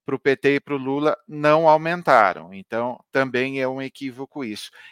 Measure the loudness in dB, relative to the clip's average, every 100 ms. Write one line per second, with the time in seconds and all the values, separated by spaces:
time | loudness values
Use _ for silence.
0 | -8 -2 0 2 2 0 -2 -6 -4 -2
1 | -2 -2 -8 -2 2 4 4 4 2 -2
2 | 4 6 6 2 -10 -18 -8 -6 -6 -8
3 | _ -2 -2 -2 -4 -4 -6 -6 -10 -12
4 | -14 -12 -14 -10 -10 -10 -14 -20 -20